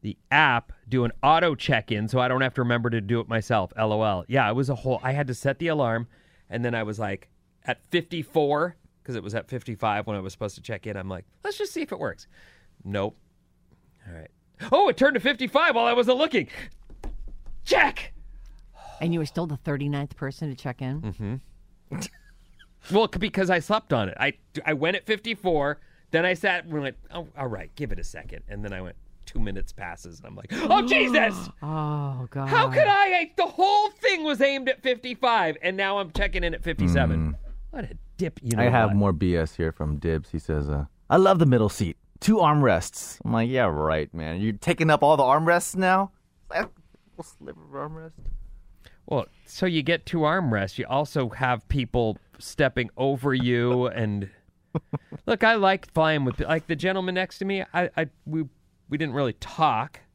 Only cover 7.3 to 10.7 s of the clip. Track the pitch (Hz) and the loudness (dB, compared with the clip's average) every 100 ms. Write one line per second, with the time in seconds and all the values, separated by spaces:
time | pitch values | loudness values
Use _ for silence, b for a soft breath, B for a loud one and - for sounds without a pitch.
7.3 | _ _ _ - 131 _ 175 165 170 147 | _ _ _ -8 -8 _ -2 -2 -8 -2
8.3 | 165 147 147 175 - _ _ - 120 92 | 0 2 2 -2 -6 _ _ -10 -8 -6
9.3 | 110 - 127 - 110 113 104 104 104 95 | -6 -6 -10 -10 -4 -2 -2 -4 -6 -8
10.3 | - 107 - - | -8 -10 -10 -12